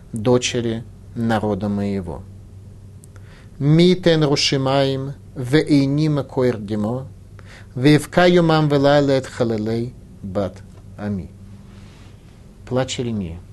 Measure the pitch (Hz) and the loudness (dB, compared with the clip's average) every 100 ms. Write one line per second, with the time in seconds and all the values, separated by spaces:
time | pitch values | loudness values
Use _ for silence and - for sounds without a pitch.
0 | - 120 113 123 123 123 117 113 120 - | -12 -4 0 0 0 -4 -4 -6 -10 -20
1 | - 120 113 110 107 98 104 101 101 98 | -14 -6 -2 0 -2 -2 -2 -2 -4 -4
2 | 85 71 - - - - - - - - | -6 -12 -16 -20 -20 -20 -20 -20 -20 -20
3 | - - - - - - 139 160 175 180 | -20 -20 -20 -20 -20 -4 2 4 4 4
4 | 180 160 151 147 - 139 135 139 135 135 | 2 2 2 0 0 -2 0 0 0 -2
5 | 135 139 - - 123 151 156 143 135 143 | -8 -12 -16 -12 0 0 4 2 2 0
6 | 156 147 135 - 127 107 101 107 107 127 | 0 -2 -2 -2 0 -2 -6 -4 -4 -4
7 | 139 - - - - - - 127 139 151 | -10 -18 -20 -20 -20 -20 -14 0 4 4
8 | - - 180 175 165 156 151 143 139 147 | 2 2 4 4 4 2 2 2 4 4
9 | 139 135 131 - 117 110 107 117 120 - | 4 0 -2 -4 -2 -2 -2 -4 -6 -12
10 | - - 98 95 95 - - - - - | -20 -16 -8 -6 -6 -8 -20 -20 -20 -12
11 | 104 98 73 - - - - - - - | -8 -8 -10 -18 -20 -20 -20 -20 -20 -20
12 | - - - - - - - 123 127 - | -20 -20 -20 -20 -20 -20 -6 -4 -4 -6
13 | 120 107 87 85 - | -6 -6 -8 -10 -18